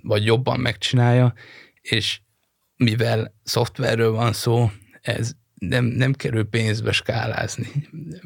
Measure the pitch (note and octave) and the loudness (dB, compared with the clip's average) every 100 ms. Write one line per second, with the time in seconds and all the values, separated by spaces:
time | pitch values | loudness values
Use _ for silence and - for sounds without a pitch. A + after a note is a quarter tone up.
0 | - G2+ G#2+ A2+ B2+ B2+ B2 - - B2+ | -2 0 4 2 2 0 -2 -2 0 4
1 | A#2+ B2 B2 - - - - _ - A2 | 4 6 4 0 -18 -20 -20 _ -4 -2
2 | - - _ _ _ _ _ - A#2+ A2 | -2 -6 _ _ _ _ _ 0 0 2
3 | A2+ A2+ A2 _ - A#2 A#2 - A#2+ A#2 | 0 0 -4 _ -4 -2 -2 -2 -2 2
4 | A2+ A2 A#2 A2 A#2+ A#2 A2+ - - - | 2 2 0 0 0 2 2 -2 -20 -12
5 | - A2 A2+ - _ - F2+ B2+ A#2+ A#2+ | -6 -4 -4 -8 _ -10 -2 0 0 0
6 | B2+ C3+ C3+ A2+ G#2 A#2+ A2 G#2+ A2+ - | 0 0 -2 -2 0 0 0 0 0 -2
7 | - A2 A2 A2 A2 - - C#3+ - - | -2 -4 -2 -4 -6 -6 -6 -6 -8 -12
8 | E3 F3 | -14 -14